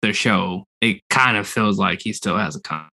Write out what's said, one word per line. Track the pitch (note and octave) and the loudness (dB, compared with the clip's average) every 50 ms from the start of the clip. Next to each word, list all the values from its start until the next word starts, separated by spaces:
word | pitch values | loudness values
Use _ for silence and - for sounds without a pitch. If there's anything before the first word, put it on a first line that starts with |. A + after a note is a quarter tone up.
| - | -2
the | G#2+ G#2 | -2 0
show, | - - B2 G#2 F#2 F2+ F#2 F2+ F#2+ - _ _ - G#3+ | 0 2 2 2 2 2 0 -4 -6 -8 _ _ -2 0
it | A2+ G3+ - _ - | 0 0 -2 _ -2
kind | - C3 C3 B2+ A2+ G#2 | 2 4 4 4 4 0
of | G2 - | -2 -2
feels | - A#2 A2 G#2+ G2+ G2 | -2 0 2 2 2 2
like | F#2+ F#2 F2 F#2+ - | 2 0 0 -2 -4
he | A2 G#2+ | -8 -6
still | - - G2+ E2+ | -4 -4 -2 -2
has | G#2 G#2+ D#2+ - | 0 -2 -4 -6
a | F#2+ | -10
con-, | - - D#2 D#2 D#2 D#2 | -10 -10 -10 -10 -10 -14